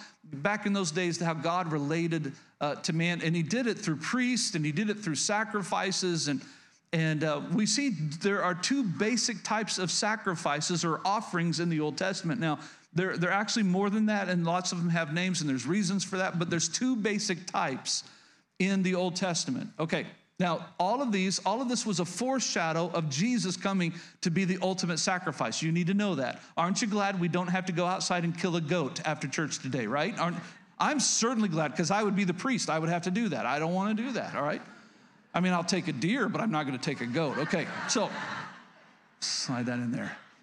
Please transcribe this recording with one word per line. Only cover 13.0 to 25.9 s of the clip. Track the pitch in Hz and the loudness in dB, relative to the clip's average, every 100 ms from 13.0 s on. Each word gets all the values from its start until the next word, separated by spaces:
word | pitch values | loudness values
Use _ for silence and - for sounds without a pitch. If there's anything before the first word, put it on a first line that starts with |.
| 185 135 | 0 2
there | 175 | 2
are | |
actually | 196 214 240 | 2 2 2
more | 196 185 202 | 4 4 2
than | 214 214 | 2 2
that, | 208 185 | 2 2
and | 180 165 | 2 2
lots | 180 185 | 0 0
of | 175 | 0
them | 170 | 2
have | 165 160 | 2 0
names, | 165 185 175 | 0 0 0
and | 151 | 0
there's | 131 123 | 0 0
reasons | 202 180 196 | 2 2 0
for | - 185 | -2 0
that, | 185 170 | 0 0
but | 175 | 0
there's | 170 - | 0 0
two | - 254 240 | 0 0 2
basic | 208 202 208 175 - | 2 0 0 -4 -2
types | 196 165 131 - - - - - _ _ - | -2 -2 -2 -4 -4 -6 -18 -20 _ _ -2
in | 185 196 | 0 2
the | 185 180 | 2 2
Old | 180 175 | 0 0
Testament. | 190 165 - 123 107 - | 0 0 -2 -4 -6 -4
Okay, | 160 165 110 - _ - | -2 -2 -2 -10 _ -2
now, | 175 160 170 - | 0 0 -4 -2
all | 180 254 | 0 2
of | 262 | 2
these, | 202 190 180 185 | 2 2 0 0
all | 226 | 0
of | 254 | 0
this | 233 220 | 0 0
was | 180 | 0
a | 175 | -2
foreshadow | - 254 262 - 208 165 160 175 | -2 0 0 0 0 0 0 0
of | 170 151 | 0 -2
Jesus | 135 226 240 180 175 | 0 2 2 0 -2
coming | 202 190 170 - - - | 0 2 0 -2 -12 -4
to | 185 | 0
be | 170 | 2
the | 180 185 | 2 2
ultimate | 185 185 175 160 | 0 0 0 0
sacrifice. | - 180 175 - 120 - | 0 0 -2 -2 -2 0
You | 160 | 2
need | 170 | 2
to | 175 | 4